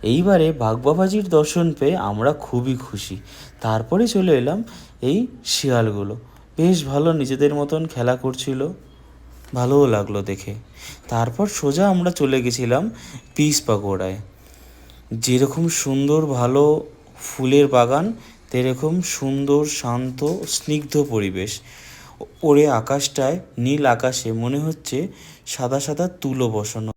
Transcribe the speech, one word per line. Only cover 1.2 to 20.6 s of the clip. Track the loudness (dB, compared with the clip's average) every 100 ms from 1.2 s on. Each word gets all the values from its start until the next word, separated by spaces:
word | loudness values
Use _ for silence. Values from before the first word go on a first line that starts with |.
| 2
দর্শন | 2 4 2 0
পেয়ে | 2 0 0
আমরা | -2 0 0
খুবই | 0 -4 -2 -2 -4
খুশি। | -6 -12 -12 -14 -16 -20 -20 -8
তারপরে | -2 -2 0 0 2
চলে | 2 4 4
এলাম | 2 -2 -6 -14 -20 -6
এই | -2 0 -2 -8
শিয়ালগুলো, | -6 -2 0 2 0 -2 -6 -8 -14 -20 -12 0
বেশ | 2 2
ভালো | 0 0 2
নিজেদের | 2 -2 2 2
মতন | 2 -2 -2 -4
খেলা | -2 0 0
করছিল, | -2 -6 -6 -4 -6 -8 -18 -20 -20 -20 -20 -20 -8
ভালোও | -2 2 4 4
লাগলো | 2 0 -6
দেখে। | -4 -8 -8 -14 -16 -20 -20 -18 -6
তারপর | -2 -2 0 -2
সোজা | 0 -2 2 2
আমরা | 4 0
চলে | 0 0 2
গেছিলাম | 0 -2 0 0 0 -8 -18 -20 -10
পিস | 0 2 2
পাকোড়ায়। | 0 -2 0 -2 -4 -6 -14 -20 -20 -20 -20 -20 -20 -20 -12
যেরকম | -6 0 2 2 0 -2
সুন্দর | -2 -2 0 2 2 0
ভালো | 0 2 4 4 4 -2 -18 -20 -20
ফুলের | -16 -4 2 4 6
বাগান, | 4 4 2 0 -6 -14 -20 -6
তেরকম | -2 0 0 -2 -2
সুন্দর | -2 -4 -2 -2 2 2 2
শান্ত | -4 -4 -2 -4 -4 -4 -4 -6
স্নিগ্ধ | -6